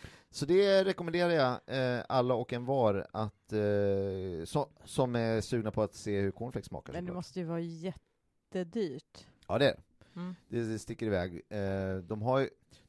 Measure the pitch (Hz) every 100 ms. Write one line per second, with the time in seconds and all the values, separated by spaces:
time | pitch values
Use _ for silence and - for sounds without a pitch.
0 | - - _ - 143 185 202 196 190 -
1 | 170 175 175 165 127 123 - 131 127 120
2 | - 127 123 120 123 120 123 135 113 98
3 | - 107 107 - - 107 104 104 101 98
4 | 98 95 92 82 82 151 139 - - -
5 | 127 120 113 113 - 120 107 110 104 -
6 | 107 101 98 - 120 123 - 71 - 170
7 | 180 175 - 185 165 170 170 165 180 -
8 | - _ _ _ _ 190 170 226 180 135
9 | - - - _ - 110 139 - - _
10 | _ 175 180 180 _ 120 113 110 - 110
11 | 110 95 90 85 - 104 98 98 95 95
12 | 87 107 113 135 135 - _ -